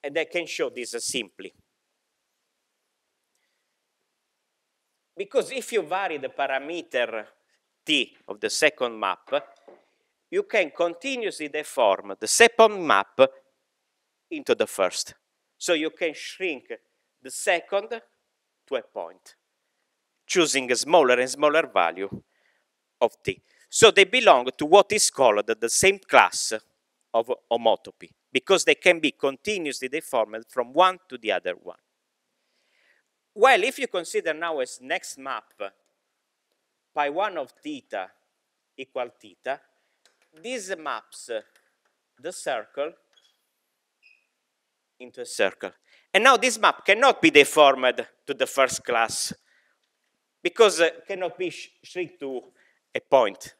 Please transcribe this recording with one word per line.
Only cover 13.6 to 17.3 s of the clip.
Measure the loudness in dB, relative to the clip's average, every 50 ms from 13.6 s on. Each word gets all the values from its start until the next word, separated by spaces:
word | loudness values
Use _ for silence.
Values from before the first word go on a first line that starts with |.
| _ _ _ _ _ _ _ _ _ _ _ _ _ _
into | -14 -14 -4 -4 -2
the | -2 -2
first. | -6 -2 -4 -4 -4 -2 -6 -12 -12 -14 _ _ _ _ _ _ _ _
So | _ -4 -4 -4
you | -2 -4 -8
can | -8 -6 -8 -8 -8
shrink | -10 -16 -16 -14 -10 -8 -8 -8 -8 _ _ -18 -18 _ _ _ _ _ _ _ _ _
the | -16